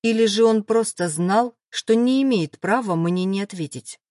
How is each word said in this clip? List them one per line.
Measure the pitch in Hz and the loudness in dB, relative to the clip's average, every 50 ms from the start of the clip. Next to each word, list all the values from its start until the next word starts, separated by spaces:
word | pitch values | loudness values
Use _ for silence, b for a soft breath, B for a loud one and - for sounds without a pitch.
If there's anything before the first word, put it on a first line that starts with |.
Или | - 226 220 220 226 | -2 0 2 2 2
же | 214 202 214 226 | 2 2 4 4
он | 226 220 220 208 | 4 4 2 0
просто | - 226 226 220 - - - 175 170 | 0 0 0 0 -2 -4 -6 -6 -4
знал, | 151 156 175 185 196 226 247 240 - _ _ _ | -4 -2 -2 0 2 0 0 -2 -4 _ _ _
что | - - - - 220 | -12 -6 -2 0 2
не | 233 240 254 262 269 | 2 2 2 2 2
имеет | 269 269 247 190 160 147 - - | 2 2 2 0 -2 -2 -6 -6
права | - 185 214 262 233 196 175 | -4 -2 -2 -2 0 -2 -2
мне | 165 165 170 180 180 185 | 0 0 0 0 -2 -2
не | 190 196 196 | -2 -2 -4
ответить. | 202 202 196 180 156 143 - 127 - - - - _ _ | -4 -6 -8 -10 -10 -10 -10 -14 -16 -18 -20 -20 _ _